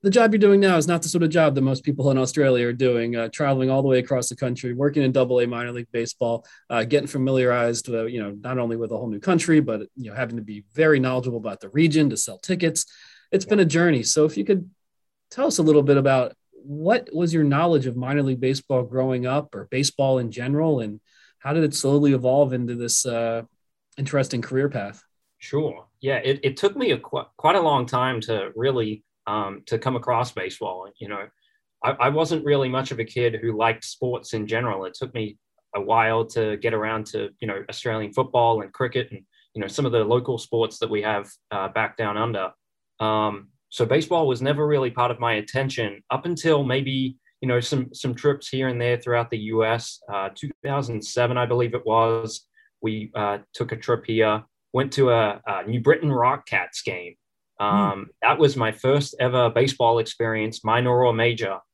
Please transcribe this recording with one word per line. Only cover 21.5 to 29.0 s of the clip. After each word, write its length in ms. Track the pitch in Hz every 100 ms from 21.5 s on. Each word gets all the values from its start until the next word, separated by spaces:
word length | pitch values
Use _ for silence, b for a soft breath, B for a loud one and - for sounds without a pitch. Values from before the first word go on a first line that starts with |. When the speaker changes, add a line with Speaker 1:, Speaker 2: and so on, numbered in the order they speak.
Speaker 1:
did 100 | 156
it 100 | 156
slowly 380 | 147 139 143 143
evolve 400 | 135 127 135 139
into 240 | 127 120 120
this, 300 | 120 - 127
uh, 380 | 117 117 113 113 _ _ _ _ -
interesting 440 | 139 143 135 123
career 260 | 110 131 139
path? 340 | 135 101 107 _ _ _ _
Speaker 2:
Sure. 480 | - 139 151 - - _
Yeah, 160 | 135 131
it, 240 | 131 139
it 140 | 135 131
took 180 | 202 240
me 160 | 247
a 60 | 131
qu-, 260 | - 135 - -
quite 180 | 156 196
a 60 |
long 240 | 160 143 123
time 340 | 127 127 120
to 300 | 107 110 98
really, 520 | 110 131 131 110 107